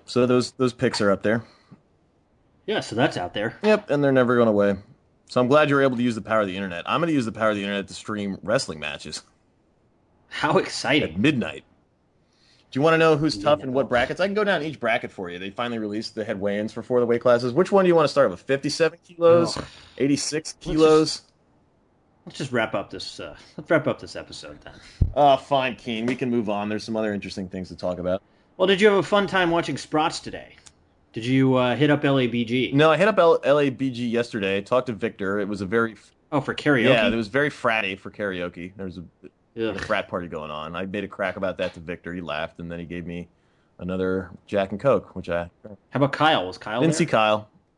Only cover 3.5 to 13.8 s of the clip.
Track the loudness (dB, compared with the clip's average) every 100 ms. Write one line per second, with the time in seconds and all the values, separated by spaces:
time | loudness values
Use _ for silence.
3.5 | -2 2 2 2 2 4 4 4 4 4
4.5 | 4 2 0 -6 -20 _ _ _ 0 4
5.5 | 4 4 4 2 2 -2 -2 -2 0 0
6.5 | -2 -6 -6 -4 -2 0 0 -2 0 0
7.5 | 0 -2 -4 -6 -10 -10 -8 -6 -6 -2
8.5 | -2 -2 -8 -10 -10 -12 -14 -16 _ _
9.5 | _ _ _ _ _ _ _ _ -6 0
10.5 | 0 -2 -4 0 0 0 0 0 0 -4
11.5 | -8 -16 _ _ _ _ _ _ _ _
12.5 | _ _ 0 2 4 4 4 0 -2 0
13.5 | 0 0 -2